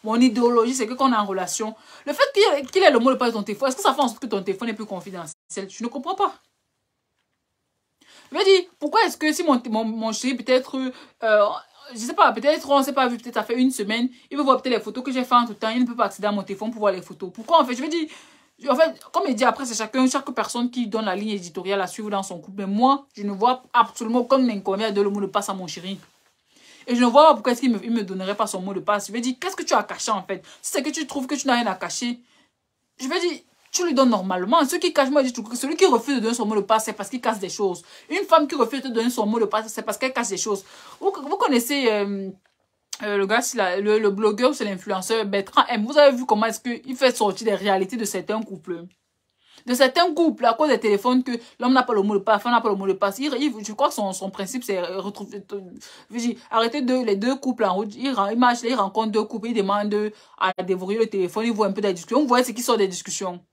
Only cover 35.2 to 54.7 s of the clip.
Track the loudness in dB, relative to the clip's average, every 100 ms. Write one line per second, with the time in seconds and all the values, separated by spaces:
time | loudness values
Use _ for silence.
35.2 | 2 -2 -10 -8 -6 2 4 4 2 -2
36.2 | 0 -2 0 0 2 2 2 -8 -8 -4
37.2 | -4 -4 -6 -2 -2 -2 -12 -20 -6 -6
38.2 | 4 4 4 0 0 0 -4 0 0 0
39.2 | 0 0 0 -2 -4 -10 -6 -4 -4 -2
40.2 | -4 -4 -4 -4 -6 -20 -20 -4 -4 -4
41.2 | -6 -2 2 2 2 0 2 2 -2 -4
42.2 | -8 -12 _ _ _ _ _ -10 -4 -2
43.2 | 2 0 0 -2 0 0 2 2 2 2
44.2 | 0 2 0 2 -4 -6 -4 -4 -2 -2
45.2 | 0 -2 0 2 2 0 2 6 6 6
46.2 | 0 2 0 -2 -6 -8 -8 0 0 2
47.2 | 0 0 -2 0 2 0 0 -4 -6 -6
48.2 | -4 -6 -6 -12 -10 -12 -12 _ _ _
49.2 | _ _ _ -18 -4 2 4 4 2 4
50.2 | 2 4 0 2 2 2 2 2 2 2
51.2 | 0 -6 -8 _ 2 2 4 2 2 0
52.2 | 2 2 4 0 2 -2 -2 0 -2 -2
53.2 | -4 -2 -2 -4 -12 -2 0 0 -6 -6
54.2 | -10 -8 -8 -8 -4